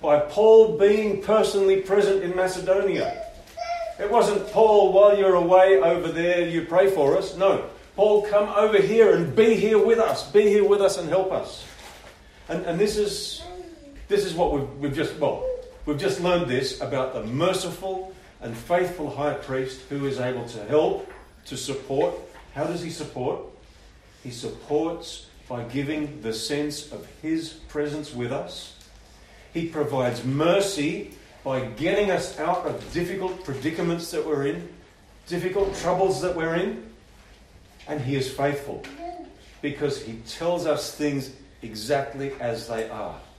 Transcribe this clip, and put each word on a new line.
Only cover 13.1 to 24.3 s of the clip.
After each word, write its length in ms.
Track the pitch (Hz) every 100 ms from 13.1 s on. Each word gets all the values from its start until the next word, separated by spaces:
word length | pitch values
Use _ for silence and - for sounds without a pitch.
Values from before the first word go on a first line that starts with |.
| - - - - - 349 - - - -
this 180 | 202
is 100 | 190
what 180 | 165 160
we've, 180 | 147 117 123
we've 160 | 139
just, 220 | 127 - -
well, 280 | 147 - - - - -
we've 140 | - 139
just 220 | - 131
learned 280 | 175 175 123
this 320 | 123 135 -
about 320 | - 135 131
the 120 | 120
merciful 880 | 107 131 180 185 175 - 190 185 185 - - -
and 160 | 117 113
faithful 540 | - 175 175 - 147
high 240 | 123 147
priest 460 | 139 - 131 131 - -
who 180 | 143 139
is 140 | 127
able 260 | 127 123 -
to 140 | 110 104
help, 440 | 151 170 381 - - - - -
to 100 | 131
support. 580 | - 135 - 135 175 175 - - -
How 80 | 135
does 200 | 160 170
he 80 | 170
support? 500 | - 143 131 131 - - - - - - - _ -
He 80 | 127